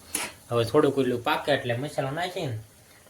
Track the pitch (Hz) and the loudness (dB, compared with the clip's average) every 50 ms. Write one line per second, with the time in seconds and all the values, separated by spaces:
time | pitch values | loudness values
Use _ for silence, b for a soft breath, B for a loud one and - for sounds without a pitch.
0 | B B B B B B B B B - 120 117 113 110 - 151 147 139 - 135 | B B B B B B B B B -2 0 0 2 4 4 4 6 6 4 2
1 | 131 123 123 117 - 147 160 160 - 151 139 120 - 123 117 120 143 151 - - | 2 2 0 0 0 0 0 0 2 0 0 0 2 -2 -2 -2 -4 -6 -4 -4
2 | 139 135 143 165 175 180 - 190 170 135 113 110 110 - - - B B B B | -4 -2 -2 -4 -4 -4 -4 -4 -4 -4 -6 -6 -10 -14 -20 -20 B B B B
3 | B | B